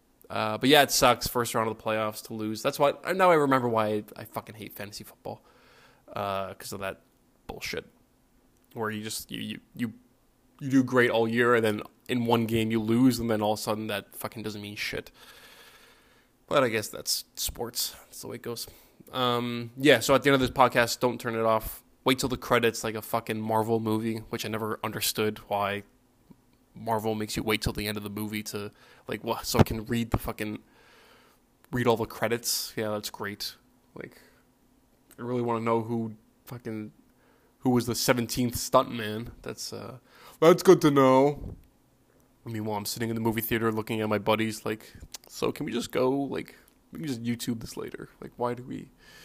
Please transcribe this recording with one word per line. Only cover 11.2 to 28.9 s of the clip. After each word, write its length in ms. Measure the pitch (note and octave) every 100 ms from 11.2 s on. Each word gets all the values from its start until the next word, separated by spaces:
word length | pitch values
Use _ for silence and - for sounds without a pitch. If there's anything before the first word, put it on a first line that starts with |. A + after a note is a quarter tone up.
| A2+
year, 280 | A#2 A#2+
and 100 | A#2+
then 160 | A2 G#2 - _ -
in 200 | B2 A#2
one 180 | A#2
game 260 | A2 A2+ A2
you 100 | A2+
lose, 380 | G#2+ A#2 C3 A#2
and 120 | A2+
then 100 | G#2+
all 140 | G#2+
of 40 | G#2+
a 40 |
sudden 240 | - G#2+ A2
that 280 | G2+ G2
fucking 280 | - G#2+ A2+
doesn't 180 | G#2+ G#2
mean 160 | G#2 G#2
shit. 340 | - F2+ - - - - - - - - - _ _ _ _ _ -
But 160 | C#3+
I 60 | B2+
guess 180 | A2 G#2+
that's 380 | - - - -
sports. 640 | - - - A2+ - - -
That's 160 | - -
the 80 | G#2
way 80 | A#2
it 60 |
goes. 260 | A#2+ A#2 - - _ - -
Um, 600 | B2+ B2 A#2+ A#2+ A#2+ A#2 C3
yeah, 200 | C#3+ A#2+
so 140 | -
at 80 | C3+
the 60 | C#3
end 60 |
of 60 | C3+
this 100 | B2+
podcast, 500 | - B2 B2+ A#2+ -
don't 180 | B2 A#2
turn 140 | B2
it 80 | A2+
off. 400 | A2+ A2+ - - _ _
Wait 160 | C3 C3
till 80 | C3+
the 80 | B2+
credits, 480 | - A#2+ A#2 G#2+
like 100 | A2+
a 80 | G#2+
fucking 380 | - A#2 - A2
Marvel 400 | A2 A2 A2 A2+
movie, 380 | A2 A2 A2+ A2 A2
which 180 | A#2 A2
I 20 |
never 300 | A2 G#2+ A2
understood 560 | A2 G#2+ - - G#2+ G#2+ -
why 340 | G2+ G2+ G2+ G2+ _ _ _ - - _ _ _
Marvel 440 | - A2 A2 A2 G#2+
makes 200 | G#2+ -
you 60 |
wait 200 | A2 G#2+
till 100 | -
the 160 | G#2+ G#2
end 80 | G#2+
of 80 |
the 60 | G#2
movie 340 | G2+ G#2+ G#2+
to, 260 | G#2+ G#2 G#2 - -